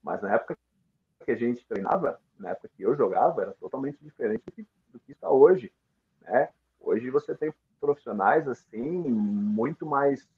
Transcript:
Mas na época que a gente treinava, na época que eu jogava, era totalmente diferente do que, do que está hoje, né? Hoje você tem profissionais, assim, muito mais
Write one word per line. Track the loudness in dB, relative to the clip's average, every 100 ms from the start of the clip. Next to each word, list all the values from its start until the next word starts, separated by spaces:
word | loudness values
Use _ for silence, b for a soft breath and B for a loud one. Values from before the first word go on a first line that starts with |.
Mas | -8 -6
na | -2
época | -2 -2 -12 _ _ _ _ _ _ -4
que |
a | -2
gente | 0 -4 _
treinava, | -6 -2 0 -2 -6 _ _
na | -10
época | -10 -12 _
que |
eu | -2 2
jogava, | 2 2 2 0
era | -6
totalmente | -8 -10 -8 -8 -10
diferente | -18 _ -4 -4 -8
do |
que, | -18 -20 _ _
do | -20
que | _
está | -12 2
hoje, | 6 8 6 0 _ _ _ _ _
né? | -2 0 0 _ _ _
Hoje | -2 -2 0
você | -2 -2 -6
tem | -6 -8 _ _
profissionais, | -2 -2 -4 0 4 4 2
assim, | -8 _ -8 -6 -4 -2
muito | 0 0 0 0 0 -2 -4 -2
mais | 0 2 0 _